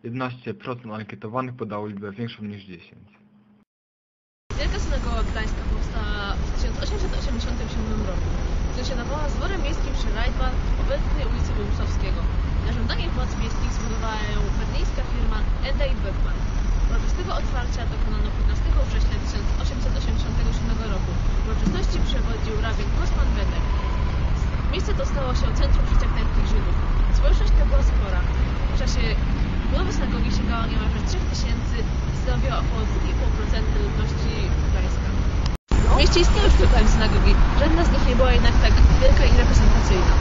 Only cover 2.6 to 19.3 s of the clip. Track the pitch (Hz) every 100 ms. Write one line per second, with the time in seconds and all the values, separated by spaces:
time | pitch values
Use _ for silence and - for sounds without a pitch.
2.6 | 98 85 - - _ _ _ _ _ _
3.6 | _ _ _ _ _ _ _ _ _ -
4.6 | 240 202 - 269 233 214 196 226 214 214
5.6 | - 220 - 214 208 214 202 - - -
6.6 | - - 196 - - - - 233 - -
7.6 | - 113 107 107 - - - - - -
8.6 | - 247 - 254 233 294 285 - 294 285
9.6 | 285 - - - 226 214 247 262 262 254
10.6 | - - - 285 - 277 - 247 - 226
11.6 | 202 202 - - - - - - - -
12.6 | 220 233 226 320 330 - - 196 202 -
13.6 | - - - - - - - - - -
14.6 | - 180 180 - - - - 214 - -
15.6 | 175 - - 214 190 185 - - - -
16.6 | - - - - - - - 190 - 247
17.6 | 240 233 233 - 220 220 220 - - -
18.6 | - - - 202 - 208 196